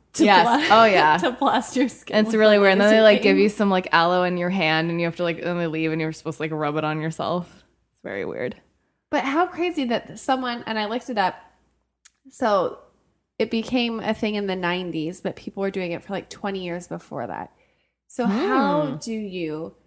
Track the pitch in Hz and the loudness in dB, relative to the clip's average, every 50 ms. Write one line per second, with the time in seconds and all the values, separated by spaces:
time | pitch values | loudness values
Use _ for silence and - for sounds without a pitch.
0 | _ _ - - 311 208 196 185 175 240 233 294 302 - 208 220 226 220 196 175 | _ _ 0 2 6 6 8 6 6 6 4 2 4 6 6 8 8 8 6 6
1 | 151 156 151 175 190 294 240 - 285 262 - 254 - - - 254 254 240 - - | 6 6 4 4 2 -2 -2 0 0 0 0 0 -2 -2 -2 0 0 -2 -2 -8
2 | - - 196 214 214 220 226 214 214 214 208 202 202 196 190 190 202 208 220 220 | -10 -2 0 0 0 2 2 4 6 6 6 6 6 6 6 6 6 6 6 8
3 | 220 220 208 - - 202 190 190 196 214 202 - 214 202 190 185 185 - - 165 | 8 8 6 6 6 4 4 6 4 2 2 2 0 2 2 0 0 2 2 2
4 | 170 170 180 180 180 180 180 175 175 180 190 196 170 156 156 160 160 170 165 170 | 4 4 2 2 0 0 -2 -2 -2 -2 -2 0 0 2 2 0 0 -2 -2 -2
5 | 170 170 165 - 175 170 170 - - 175 175 175 170 165 151 160 160 160 156 160 | -2 -4 -4 -4 -4 -4 -4 -4 -4 -4 -4 -2 -4 -4 -4 -2 -2 -2 -2 -2
6 | 156 160 160 - - 156 151 - 160 156 160 151 151 147 147 156 156 151 151 156 | -4 -6 -6 -8 -10 -10 -8 -8 -8 -6 -6 -4 -4 -4 -2 -2 -2 -4 -4 -4
7 | 151 160 160 - 175 - 165 180 175 - - - _ _ _ _ _ _ _ _ | -6 -6 -6 -6 -6 -4 -4 -6 -6 -8 -14 -20 _ _ _ _ _ _ _ _
8 | - - 98 98 90 80 - 57 - 127 - _ _ _ _ _ _ _ _ _ | -14 -10 -8 -8 -8 -8 -8 -8 -8 -8 -10 _ _ _ _ _ _ _ _ _
9 | _ - - 294 254 262 269 311 359 359 - - 339 359 320 311 269 233 233 196 | _ -6 -6 -4 -4 -2 -2 -2 -2 -4 -4 -6 -6 -6 -4 -4 -4 -4 -4 -6
10 | - - 160 214 - - 262 254 262 247 240 240 - - 220 220 214 208 220 247 | -6 -10 -16 -12 -6 -4 -4 -4 -4 -8 -8 -10 -8 -8 -6 -6 -6 -6 -6 -8
11 | - - 247 214 190 180 - - - _ _ _ _ _ _ _ _ _ _ _ | -8 -6 -2 0 0 -2 -2 -4 -18 _ _ _ _ _ _ _ _ _ _ _
12 | _ - _ _ _ 269 - - 262 220 208 196 170 - - - - _ _ _ | _ -20 _ _ _ -18 -8 -4 0 2 2 2 0 0 -4 -8 -20 _ _ _
13 | _ _ _ _ _ _ _ - 220 220 - 226 220 - 247 254 240 233 226 220 | _ _ _ _ _ _ _ -4 -4 -2 -2 -4 -4 -2 -2 -2 -2 -2 -4 -6
14 | - 208 220 220 - 214 214 208 202 196 185 185 180 175 175 180 185 175 156 160 | -4 -4 -4 -2 -4 -4 -4 -4 -4 -4 -4 -4 -2 -2 -2 -2 -4 -6 -6 -6
15 | 151 160 185 - - 190 180 - - - - - 196 196 190 196 180 175 170 156 | -6 -6 -8 -8 -8 -8 -8 -8 -12 -14 -8 -6 -6 -4 -4 -4 -6 -6 -8 -8
16 | - - 196 185 - - - - - 202 196 190 185 175 170 175 175 - 170 170 | -10 -10 -10 -10 -10 -12 -16 -10 -8 -8 -6 -6 -8 -8 -8 -10 -10 -10 -12 -14
17 | - - - 143 117 107 87 - - - _ _ _ _ _ _ _ _ _ _ | -12 -12 -12 -10 -10 -8 -8 -10 -12 -12 _ _ _ _ _ _ _ _ _ _
18 | _ _ - - 240 196 196 226 320 392 254 269 277 285 285 - 302 277 254 156 | _ _ -8 -4 -2 -2 -2 -2 -2 -2 0 0 0 0 0 -2 -2 -4 -6 -8
19 | - 233 226 220 214 202 180 185 170 156 151 156 160 196 - _ _ | -8 -8 -8 -8 -8 -8 -8 -8 -6 -6 -6 -8 -10 -12 -14 _ _